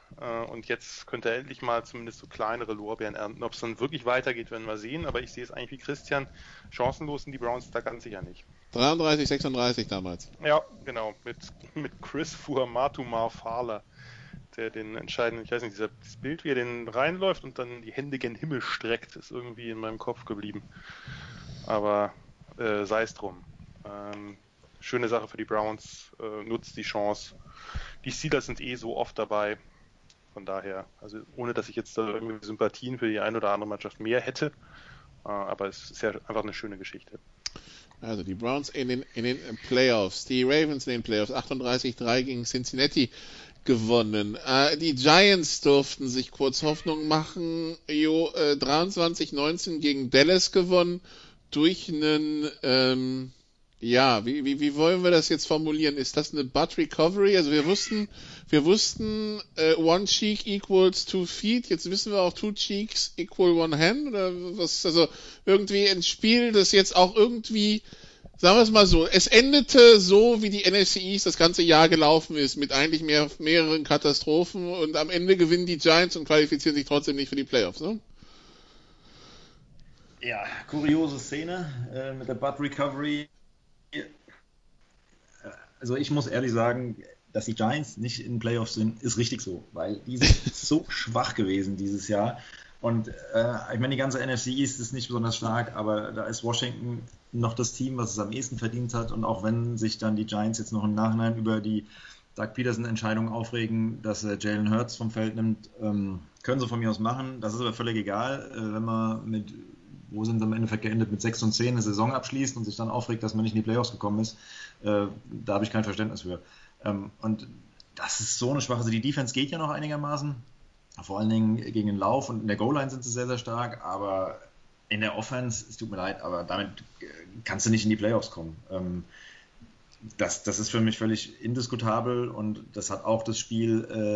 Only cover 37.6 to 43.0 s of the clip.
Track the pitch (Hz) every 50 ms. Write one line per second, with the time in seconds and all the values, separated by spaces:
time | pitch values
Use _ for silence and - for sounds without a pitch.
37.6 | - - - - - - - - - 113 113 98 82 95 92 101 117 120 135 143
38.6 | 139 - - 143 127 123 127 127 139 - - 120 113 123 127 - - - 110 -
39.6 | - - 127 127 131 127 117 107 98 92 - - - - 131 127 127 127 143 156
40.6 | 160 151 147 131 - 135 123 117 110 - 110 107 104 104 131 127 - - 139 131
41.6 | 127 123 123 127 - 127 117 - 123 117 120 127 127 135 127 120 113 - - 127
42.6 | 123 - - 127 139 147 - 160